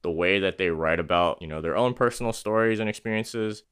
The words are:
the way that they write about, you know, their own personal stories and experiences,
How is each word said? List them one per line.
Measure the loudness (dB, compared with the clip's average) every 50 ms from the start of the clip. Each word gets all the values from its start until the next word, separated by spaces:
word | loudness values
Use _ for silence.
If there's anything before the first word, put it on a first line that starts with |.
| -6
the | -4
way | -2 2 2 4 4 4
that | 2 0 0 0
they | 0 0
write | 0 0 0 0 0 0
about, | 0 2 2 2 4 2 0 -2
you | -6 -8
know, | -8 -6
their | -4 -2 0
own | 2 2 0 2
personal | 2 0 0 0 -2 -4 -4 -4
stories | -4 -4 0 2 2 2 2 2 0
and | -2 -4
experiences, | -4 -6 -6 -4 -2 -2 -4 -4 -4 -4 -4 -4 -4 -8 -12 _